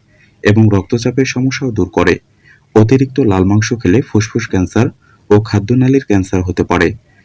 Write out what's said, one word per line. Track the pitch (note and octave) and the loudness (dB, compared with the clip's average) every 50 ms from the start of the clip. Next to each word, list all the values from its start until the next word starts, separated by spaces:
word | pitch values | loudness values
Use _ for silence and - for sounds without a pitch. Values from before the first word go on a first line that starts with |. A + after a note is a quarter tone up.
| _ _ _ _ _ _ _ _ - | _ _ _ _ _ _ _ _ 0
এবং | G#2 G#2 A2 A2 G#2 | 2 4 4 4 4
রক্তচাপের | G2+ G2 - - A#2+ A#2 A#2+ B2+ B2 C3+ C3 | 2 0 -2 -2 -4 -4 -4 -2 -2 -2 -2
সমস্যাও | B2+ - B2+ C3 C3 C3 - C#3 B2+ | -2 -2 -4 -4 -4 -4 -4 -6 -6
দূর | G#2+ G2 F2+ F2 | -4 -4 -4 -2
করে। | - F2+ E2+ F2 D#2+ - _ _ _ _ _ _ _ _ _ _ - | 0 0 0 0 0 -2 _ _ _ _ _ _ _ _ _ _ 2
অতিরিক্ত | G#2+ A2 A2+ C3+ C3 C3+ C3 - C#3+ | 2 4 4 4 2 0 -2 -2 -2
লাল | C3 G#2+ F#2+ F#2 F#2 | 0 0 2 0 2
মাংস | G2 G#2 G#2+ A2 - A#2+ | 2 0 0 0 -2 -4
খেলে | A2+ - F2+ F#2 A#2 | -2 0 0 0 0
ফুসফুস | - - - G#2+ G#2+ - - A#2+ A2 - | 0 0 -2 -2 -2 -2 -6 -8 -6 -4
ক্যান্সার | - F#2 F2+ F2 - G#2+ B2 D#3 - _ _ _ _ _ _ - | -4 -4 -4 -2 0 0 0 -2 -4 _ _ _ _ _ _ 2
ও | G#2 G#2 | 2 2
খাদ্যনালীর | A2 - - G2+ G2 G#2 B2 B2+ B2+ B2+ C#3 C3+ - | 2 0 -4 -4 -2 0 0 0 2 2 2 0 0
ক্যান্সার | - G2+ F#2+ F#2+ - - F#2 | 0 -2 -2 0 -2 -2 -4
হতে | F2+ F2+ - - E2 | -2 -2 -2 -4 -2
পারে। | - F2 F2 E2+ E2 G#2 - _ _ _ _ | 0 0 0 0 0 -2 -6 _ _ _ _